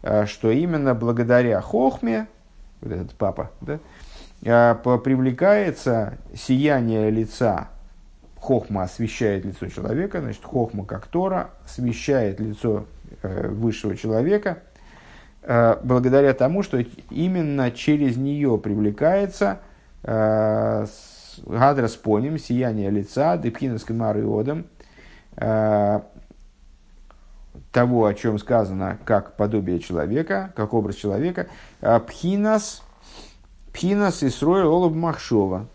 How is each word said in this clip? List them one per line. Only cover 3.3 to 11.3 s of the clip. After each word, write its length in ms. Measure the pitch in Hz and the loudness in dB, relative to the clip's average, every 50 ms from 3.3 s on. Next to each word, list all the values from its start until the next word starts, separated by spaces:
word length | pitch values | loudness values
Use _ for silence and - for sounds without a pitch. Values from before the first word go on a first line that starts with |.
| 90 - - - - - | -2 -4 -8 -10 -10 -14
да, 180 | - - 143 156 - - - - - - - - - - - - | -10 -10 -10 -10 -10 -18 -20 -20 -20 -20 -20 -20 -20 -20 -20 -10
э, 320 | - 113 117 120 120 120 113 113 | 0 4 6 6 8 6 4 2
по-, 140 | - 123 127 | 2 2 2
привлекается 1200 | 117 - 139 135 131 127 131 123 - 170 196 208 208 202 175 139 - - 131 120 113 107 104 - - - - - | 2 2 0 0 2 2 0 0 2 4 4 4 4 2 -2 -4 -4 -2 0 0 0 0 -4 -6 -12 -16 -16 -16
сияние 760 | 107 - - 131 131 143 151 143 131 117 113 113 110 107 107 | -14 -2 0 0 2 4 2 2 2 2 0 0 2 2 2
лица, 580 | 110 113 113 107 - - 127 113 98 82 - - - - - - - - - - - - - - - - | 2 0 -2 -4 -2 0 0 0 0 0 -4 -10 -16 -20 -20 -20 -20 -20 -20 -20 -20 -20 -20 -20 -20 -16
хохма 460 | - - 131 117 - - 104 98 92 | -2 0 0 0 0 -2 -4 -2 -2
освещает 600 | 95 - - 117 110 - - 117 107 101 95 90 | -4 -4 -6 -6 -6 -2 0 0 0 0 0 -4
лицо 240 | 98 95 - 92 92 | -6 -8 -8 -12 -10
человека, 540 | - - - 117 - 143 185 202 202 175 | -10 -8 -6 -4 -2 -2 -4 -4 -6 -6
значит, 200 | 147 117 107 - | -8 -8 -10 -12
хохма 440 | - - - 127 117 - - 98 98 | -14 -4 -2 -2 -2 -2 -4 -10 -8
как 200 | 98 - 95 - - | -8 -10 -12 -12 -6
Тора 420 | - 170 185 190 | -4 -2 -2 0